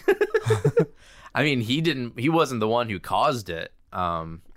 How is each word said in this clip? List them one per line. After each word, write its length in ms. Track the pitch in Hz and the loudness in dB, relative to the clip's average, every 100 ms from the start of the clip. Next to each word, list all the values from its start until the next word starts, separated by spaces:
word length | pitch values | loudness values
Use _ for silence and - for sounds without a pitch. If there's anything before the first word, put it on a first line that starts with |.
| - | -2
<laughs> 80 | 381 403 427 - - - - 156 - - - - | 0 0 0 0 0 2 2 0 -4 -20 -20 -8
I 80 | - | -2
mean, 180 | 147 131 | 0 0
he 200 | 107 139 | 0 0
didn't, 380 | 165 135 120 117 | 0 -2 -6 -2
he 100 | 135 | 0
wasn't 320 | 165 143 120 | 2 2 2
the 80 | 110 | 2
one 200 | 117 113 | 2 0
who 120 | 92 | -4
caused 500 | - 98 143 123 92 | -2 0 2 0 -4
it. 220 | 82 - - - | -8 -8 -14 -12
Um, 500 | 95 90 82 80 82 - | -4 -4 -4 -6 -12 -16